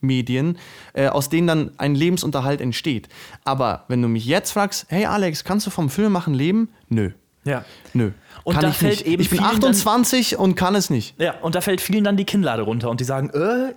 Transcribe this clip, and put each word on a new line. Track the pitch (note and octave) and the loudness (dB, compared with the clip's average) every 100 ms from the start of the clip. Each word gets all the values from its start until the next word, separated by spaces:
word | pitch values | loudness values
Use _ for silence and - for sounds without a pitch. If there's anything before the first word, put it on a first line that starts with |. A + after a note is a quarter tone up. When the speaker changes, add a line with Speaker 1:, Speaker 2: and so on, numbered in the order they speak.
Speaker 1:
Medien, | C3+ B2+ A#2+ B2+ D#3+ E3+ - - - | 0 0 0 0 0 -4 -10 -20 -8
äh, | C#3 C#3 | 0 0
aus | C#3+ C#3 | 0 0
denen | E3 E3+ | 2 2
dann | D#3+ - - | 2 -2 -4
ein | C#3+ | -2
Lebensunterhalt | C#3 E3+ F3+ D#3 C#3+ C3+ C#3+ | 2 2 0 -2 -2 -2 -2
entsteht. | B2+ - D#3+ A2 - - - - | -4 -4 -4 -4 -8 -18 -20 -10
Aber | C#3 C3+ A#2 E2+ - | -4 -2 0 -2 -2
wenn | B2 | 0
du | A#2 | 0
mich | A2+ A#2+ | 0 0
jetzt | F3+ - | -2 0
fragst, | G#3 G3+ - - | -2 -2 -4 -4
„Hey | F3+ G#3+ | -2 0
Alex, | G#3 F3+ D3+ | 0 -2 -4
kannst | - G3+ G3 | -4 -4 -2
du | |
vom | - C#3 | -4 -2
Filmemachen | - G#3+ F#3 E3 | 0 0 0 0
leben?“ | C3+ D#3+ A3 A3+ - _ | 0 2 0 -2 -6 _
Nö. | A2+ G2 - _ _ | 0 0 -4 _ _
Speaker 2:
Ja. | C#3+ B2 - - - | -4 -4 -6 -20 -4
Speaker 1:
Nö. | B2+ G#2 - - - | 0 0 -4 -16 -10
Speaker 2:
Und | E3 | -2
Speaker 1:
Kann | F#3 | 2
Speaker 2:
da | C4 | 2
Speaker 1:
ich | - | 2
Speaker 2:
fällt | G#3 G#3 | 0 0
Speaker 1:
nicht. | D#3+ | 0
Speaker 2:
eben | F3 | 0
Speaker 1:
Ich | - | 0
bin | F3 | 2
Speaker 2:
vielen | G3+ | 2
dann | A3 | 4
Speaker 1:
achtundzwanzig | C4 G3+ G#3+ A#3+ A#3 B3+ A3 - | 4 4 4 2 2 2 0 0
und | F#3+ - | 0 2
kann | F#3 | 2
es | G3+ F3+ | 2 0
nicht. | B2+ - - | -2 -2 -4
Speaker 2:
Ja, | E3 - | -4 -2
und | E3 | -4
da | F3+ | -2
fällt | G3+ F3+ | 0 -2
vielen | - G#3+ | 0 0
dann | G3+ G3 | 2 0
die | G3 | 0
Kinnlade | G#3 D3+ A2+ | 0 0 0
runter | G#2+ A#2 A#2+ | -2 -2 -2
und | A#2+ | -2
die | |
sagen, | B2+ C3+ D3 | -2 -2 -2
„Äh, | D3 F#3+ B3 C4 | 0 0 0 -2